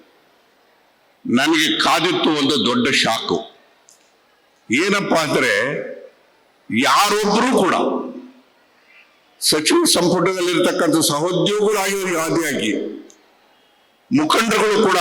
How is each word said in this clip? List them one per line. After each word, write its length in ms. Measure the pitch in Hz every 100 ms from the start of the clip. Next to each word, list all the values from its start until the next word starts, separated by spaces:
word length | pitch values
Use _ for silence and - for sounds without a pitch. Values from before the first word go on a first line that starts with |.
| - _ _ _ _ _ _ _ _ _ _ _ -
ನನಗೆ 520 | 117 147 160 156 156
ಕಾದಿತ್ತು 500 | - 160 170 175 -
ಒಂದು 360 | 151 139 - 120
ದೊಡ್ಡ 240 | 123 120
ಶಾಕು. 480 | 131 120 113 - 85 - - _ _ _ - _ _ _ _ _ _ -
ಏನಪ್ಪಾ 440 | 120 196 202 165 165
ಅಂದ್ರೆ, 380 | 156 160 127 101 127 143 - - - _ _ _ _ _ - 107
ಯಾರೊಬ್ರು 840 | 131 147 202 208 202 220 254 226
ಕೂಡ 120 | 185 123 202 - - - - - _ _ _ _ _ - - _ _ _
ಸಚಿವ 440 | - 156 156 339
ಸಂಪುಟದಲ್ಲಿರ್ತಕ್ಕಂಥ 1200 | 349 175 170 180 175 185 175 170 160 151 170 156 151
ಸಹೋದ್ಯೋಗಿಗಳಾಗಿ, 1120 | 147 170 180 185 208 208 208 190 196 185 165
ಆದಿಯಾಗಿ 560 | 160 156 160 123 110 98 107 - - - _ _ _ _ _ _ _ _ _
ಮುಖಂಡರುಗಳು 760 | - 311 - 233 214 214 208 208
ಕೂಡ 100 | 180